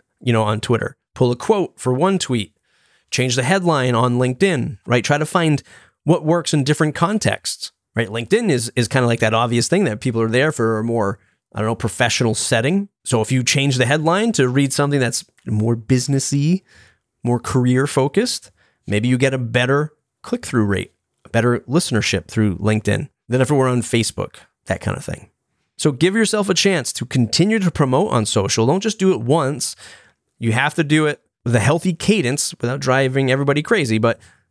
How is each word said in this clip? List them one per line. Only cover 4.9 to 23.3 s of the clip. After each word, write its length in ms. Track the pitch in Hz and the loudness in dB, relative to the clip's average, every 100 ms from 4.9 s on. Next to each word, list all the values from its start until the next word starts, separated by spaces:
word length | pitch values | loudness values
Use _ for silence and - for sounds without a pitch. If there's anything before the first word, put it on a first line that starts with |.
| 120 | 0
Try 160 | - 147 | 2 0
to 80 | 151 | 0
find 340 | 180 160 143 - - _ _ 147 | 0 2 0 -2 -20 _ _ 0
what 200 | 175 156 | 2 2
works 280 | 170 - 151 | 0 0 0
in 80 | |
different 320 | 135 147 151 - | 0 0 0 0
contexts, 760 | 175 214 - - - - - - _ 117 | -2 0 -2 -4 -6 -10 -14 -18 _ -6
right? 120 | 101 | -4
LinkedIn 420 | 117 113 220 220 | -6 0 0 2
is, 220 | 123 113 - | 0 -2 -2
is 120 | 117 | 0
kinda 180 | 131 120 | 2 2
like 140 | 117 | 2
that 160 | 110 110 | 0 0
obvious 320 | 120 120 - | 0 0 0
thing 160 | 180 | 0
that 160 | 165 104 | 0 -2
people 180 | 131 113 | -4 -2
are 80 | 113 | 0
there 220 | 123 151 | 2 0
for 280 | 151 113 110 | 0 -2 -2
a 40 | |
more, 360 | 117 117 98 98 _ _ _ | -2 -2 -2 -4 _ _ _
I 60 | - | -6
don't 80 | 107 | -4
know, 80 | 113 | -4
professional 580 | 113 - 120 - 120 | -6 -2 -2 0 0
setting. 560 | 107 - 117 131 196 202 _ - | 0 0 0 0 -2 -4 _ -4
So 160 | 117 | -2
if 100 | 107 | 0
you 120 | 131 | -2
change 340 | 120 143 139 127 | 0 0 0 0
the 80 | 120 | 2
headline 460 | 156 156 185 233 | 2 2 2 0
to 160 | 175 127 | 2 2
read 240 | 131 139 | 2 0
something 260 | - 147 143 | 0 0 0
that's 240 | 120 - - _ - | -2 -4 -10 _ -4
more 300 | 107 113 117 | -2 0 -2
businessy, 880 | 110 131 135 139 - 143 151 185 - - _ _ _ _ | 0 0 2 -2 0 0 0 0 -4 -20 _ _ _ _
more 160 | 120 120 | -2 -2
career 460 | - 131 123 127 143 | 0 0 2 2 2
focused, 640 | 139 135 196 247 - - _ _ _ - | 0 0 0 -2 -4 -12 _ _ _ -4
maybe 200 | 104 120 | -2 0
you 120 | 127 | 2
get 160 | 135 131 | 0 0
a 20 | |
better 560 | 117 123 123 143 151 - _ _ | -2 0 2 0 -2 -8 _ _
click-through 420 | - 247 - 120 104 | -8 -8 -2 0 0
rate, 280 | 95 92 _ _ _ - | -2 -6 _ _ _ -4
a 40 | |
better 300 | 117 120 120 | 0 2 0
listenership 680 | - 165 - 110 - 95 - | 0 -2 0 0 0 -4 -2
through 280 | 110 107 85 | 0 0 0
LinkedIn 540 | 107 107 104 101 147 _ | 0 0 0 -2 -4 _
than 120 | - | -4